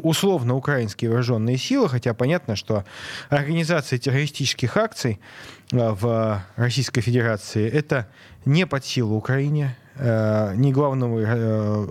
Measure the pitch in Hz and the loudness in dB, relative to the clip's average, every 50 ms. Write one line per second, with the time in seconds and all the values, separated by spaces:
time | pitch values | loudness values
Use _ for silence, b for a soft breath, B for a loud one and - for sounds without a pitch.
0 | - 160 156 - - 202 190 156 120 120 127 135 - 143 147 127 117 104 101 - | 0 0 0 2 2 2 2 2 2 0 0 0 0 0 0 0 0 -2 -4 -4
1 | 117 113 113 123 123 117 123 110 110 117 127 131 - - 254 277 240 160 127 120 | 0 2 2 2 2 2 0 2 2 2 0 0 0 0 2 2 2 2 0 0
2 | - 123 110 - 123 135 170 175 - - 107 92 - - 110 104 98 B B B | 0 -2 0 0 0 0 0 0 0 -2 -4 -4 -2 -2 -2 -2 -2 B B B
3 | B B B B B B 143 143 143 143 165 170 165 151 175 156 131 - 135 120 | B B B B B B 0 0 2 2 0 0 0 2 0 0 0 -2 -4 -2
4 | - 139 123 135 151 147 - - 139 117 - - - 113 - 202 220 220 - - | 0 0 0 0 0 -2 -2 -2 -2 -2 -2 -2 -2 0 2 0 0 0 -2 -4
5 | - 123 104 B B B B B B B B B B B 127 123 117 113 110 92 | -4 -4 -4 B B B B B B B B B B B 0 2 2 2 0 0
6 | 110 120 117 113 110 110 107 101 92 - - - 117 123 110 135 120 - - 131 | 0 0 0 0 0 0 -2 -2 -6 -10 -4 -2 0 0 0 0 -2 -2 -2 -2
7 | 107 123 120 123 113 117 110 101 - - - 110 107 113 120 151 151 - 151 131 | 0 2 2 2 2 2 0 -2 -6 -4 -2 -2 0 2 0 -2 0 0 -2 -2
8 | 107 B B B B B B B - 135 143 170 185 151 143 131 - - - 131 | -2 B B B B B B B 0 2 2 2 2 0 -2 -4 -4 -4 -2 -2
9 | 120 104 107 107 - - 131 135 139 147 151 151 143 135 123 - - - - 131 | 0 0 0 -2 0 0 0 0 0 0 0 0 -2 -2 -4 -8 -14 -18 -12 -4
10 | 131 120 113 110 110 107 107 107 107 101 92 110 135 143 131 135 147 139 135 131 | -2 0 2 2 2 2 2 2 0 0 0 2 2 4 4 2 2 2 0 0
11 | 127 120 117 113 107 107 120 117 113 110 110 110 107 104 107 104 101 - | -2 -2 0 0 0 0 0 0 0 0 0 0 0 0 0 0 -2 -2